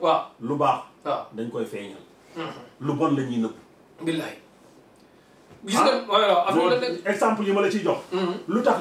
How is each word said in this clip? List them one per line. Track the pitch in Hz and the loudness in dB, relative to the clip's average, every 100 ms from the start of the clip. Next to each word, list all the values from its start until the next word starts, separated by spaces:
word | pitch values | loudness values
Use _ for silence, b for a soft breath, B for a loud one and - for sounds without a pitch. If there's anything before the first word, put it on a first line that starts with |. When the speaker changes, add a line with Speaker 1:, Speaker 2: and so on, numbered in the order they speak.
Speaker 1:
Waaw. | 135 - - - | 0 0 -2 -10
Speaker 2:
Lu | 117 147 | -6 0
baax. | 147 - - - | 0 0 -4 -10
Speaker 1:
Waaw. | 147 - - 107 | -4 -4 -6 -10
Speaker 2:
Dañ | 117 | -8
koy | 113 | -6
feeñal. | 107 107 101 95 - - - 170 | -8 -8 -12 -16 -20 -20 -18 -12
Speaker 1:
Mhm. | 160 - - - | -10 -12 -18 -8
Speaker 2:
Lu | 139 | -4
bon | 147 156 135 | 0 2 2
la | |
ñuy | 127 120 | 0 0
nëbb. | 110 - - - - - | -2 -4 -20 -20 -20 -10
Speaker 1:
Billaay. | 165 160 - - - - - - - _ - - _ - - - 196 | -4 -4 -6 -12 -20 -20 -20 -20 -20 _ -20 -20 _ -20 -20 -16 -2
Gis | 220 | 2
Speaker 2:
Ah, | |
Speaker 1:
nga, | 277 233 214 | 4 2 2
waaw, | 208 | 2
waaw, | 202 175 190 | 4 4 4
affaire | 165 - | 4 4
la | - | 2
Speaker 2:
non, | |
Speaker 1:
nekk. | - 175 202 | 0 -4 -2
Speaker 2:
exemple | 202 220 214 | 0 2 2
yi | 196 | 2
ma | 196 | 2
la | 196 | 2
ciy | 208 | 2
jox. | 170 - - | 0 -2 -2
Speaker 1:
Mhm. | 180 180 185 - | -2 -2 -4 -2
Speaker 2:
Lu | 214 | 0
tax | - 185 | 2 2